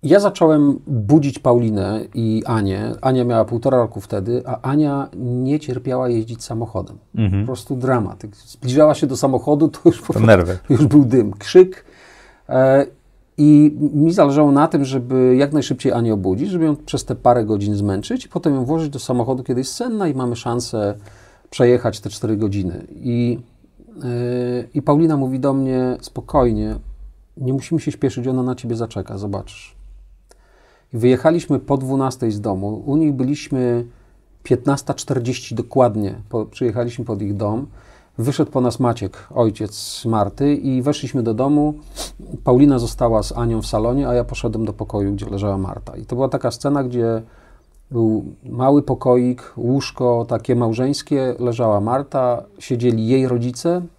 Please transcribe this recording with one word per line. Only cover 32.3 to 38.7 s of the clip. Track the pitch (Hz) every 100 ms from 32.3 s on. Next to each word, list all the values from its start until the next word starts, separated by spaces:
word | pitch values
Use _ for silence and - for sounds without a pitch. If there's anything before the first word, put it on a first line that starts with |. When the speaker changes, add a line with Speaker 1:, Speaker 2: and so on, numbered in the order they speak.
Speaker 1:
z | 104
domu. | 107 92 101 107 143
U | 147
nich | 156
byliśmy | 135 127 147 - 135 123 120 120 - _ _ _ _
piętnasta | - 127 120 139 -
czterdzieści | 139 - 127 120 123 - 113
dokładnie. | - 135 123 107 101 - -
Po, | 117 110
przyjechaliśmy | - 123 120 120 120 113
pod | 104
ich | 104 101
dom. | 104 110 143 - - - _ -
Wyszedł | 117 135 151
po | -
nas | 123